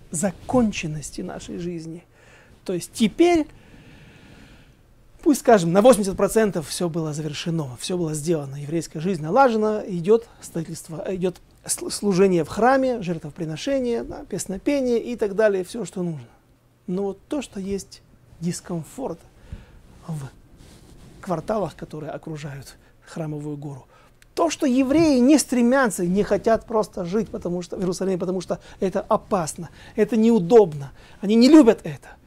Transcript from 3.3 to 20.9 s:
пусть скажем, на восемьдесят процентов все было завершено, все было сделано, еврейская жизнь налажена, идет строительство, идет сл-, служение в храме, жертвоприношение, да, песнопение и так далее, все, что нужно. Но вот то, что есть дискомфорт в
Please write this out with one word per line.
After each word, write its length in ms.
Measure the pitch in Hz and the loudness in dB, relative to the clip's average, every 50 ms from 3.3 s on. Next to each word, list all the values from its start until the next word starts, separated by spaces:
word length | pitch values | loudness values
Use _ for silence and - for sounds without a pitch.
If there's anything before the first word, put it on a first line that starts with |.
| 349 320 294 - - - - - - - - - - - - - - - - - - - - - - - - - _ _ _ _ _ _ _ _ - - | 4 2 0 -4 -8 -18 -20 -20 -20 -20 -20 -20 -20 -20 -20 -20 -20 -20 -20 -20 -20 -20 -20 -20 -20 -20 -20 -20 _ _ _ _ _ _ _ _ -20 -2
пусть 180 | - 349 269 - | 2 2 2 4
скажем, 320 | - 254 233 190 165 170 | 6 6 6 6 6 4
на 100 | 165 202 | 4 6
восемьдесят 340 | 208 262 240 202 202 196 185 | 8 8 6 6 2 -2 -2
процентов 520 | - 202 185 - 220 220 202 - 180 139 - | 0 -2 2 2 2 2 2 0 -4 -6 -6
все 200 | - - 185 170 | -6 -4 -4 -2
было 240 | 156 170 156 156 | -2 -4 -4 -4
завершено, 640 | 147 160 151 156 147 - - 170 165 165 147 127 120 | -6 -6 -8 -8 -8 -6 -6 -4 -4 -4 -4 -6 -10
все 200 | - - - 185 | -10 -8 -6 -4
было 160 | 180 170 156 156 | -4 -4 -4 -4
сделано, 460 | 151 143 170 170 151 143 135 135 143 | -4 -2 -2 -2 -2 -2 -6 -10 -12
еврейская 380 | 147 143 165 165 156 - - 156 | -8 -6 -4 -6 -6 -6 -8 -6
жизнь 240 | 151 196 196 147 | -4 -4 -4 -4
налажена, 640 | 151 156 190 262 277 254 220 214 214 214 214 214 - | -4 0 4 4 4 4 4 2 0 0 -2 -4 -4
идет 420 | - 185 175 160 196 226 226 233 - - - | -6 -6 -4 2 2 2 2 2 -4 -16 -20
строительство, 640 | - - - 165 160 - 160 - - - 160 160 - - | -20 -10 -8 -8 -8 -8 -12 -14 -14 -14 -12 -10 -6 -6
идет 320 | 190 175 180 185 180 - - _ _ _ _ | -4 -2 -2 -4 -4 -6 -16 _ _ _ _
сл-, 260 | 156 - - - - | -8 -8 -6 -6 -8
служение 520 | - - - 202 185 175 196 190 180 170 | -8 -4 -2 0 4 4 4 4 4 2
в 60 | 147 - | 0 -2
храме, 540 | - 208 220 254 269 269 262 254 240 233 | 0 2 4 4 4 4 2 0 -2 -4
жертвоприношение, 1000 | 175 175 175 156 - 147 - - 170 156 156 147 - 277 277 269 247 240 233 226 | -4 -6 -8 -8 -8 -12 -10 -8 -8 -8 -8 -6 -4 -4 -2 -2 -2 -2 -4 -4
да, 220 | - 285 - - 294 | -6 -8 -12 -14 -12
песнопение 760 | - 202 175 - - 185 196 - 294 285 277 254 247 240 226 | -10 -8 -8 -8 -8 -8 -4 -2 -2 0 0 0 0 0 0
и 140 | - 240 240 | -2 -4 -4
так 180 | 208 226 202 196 | -4 -4 -2 0
далее, 280 | 202 220 214 196 190 | 2 2 2 2 0
все, 220 | 180 - - 240 226 | -4 -6 -8 -10 -10
что 180 | 170 - 190 | -8 -8 -6
нужно. 260 | 180 170 160 139 120 - _ _ _ _ _ _ _ _ _ _ _ | -6 -6 -6 -8 -12 -18 _ _ _ _ _ _ _ _ _ _ _
Но 160 | - 180 190 202 | -8 -6 -4 -4
вот 160 | 196 190 - _ _ | -6 -6 -10 _ _
то, 140 | 302 285 | -6 -6
что 180 | 226 - - 202 | -6 -8 -12 -10
есть 420 | 185 190 196 190 - - - - _ _ - _ _ _ - - | -8 -6 -6 -6 -8 -12 -20 -20 _ _ -20 _ _ _ -16 -8
дискомфорт 800 | 165 180 170 - - - 175 165 147 - - - 269 202 - - - - _ _ - - - - - - - - - - - - - - | -6 -6 -6 -6 -8 -8 -8 -8 -8 -10 -12 -10 -10 -10 -10 -12 -16 -20 _ _ -18 -18 -18 -18 -18 -20 -20 -20 -20 -20 -20 -18 -12 -12
в 200 | 160 147 135 127 - - - _ - - - - - - - - | -10 -10 -10 -14 -16 -20 -20 _ -20 -20 -20 -20 -20 -20 -20 -20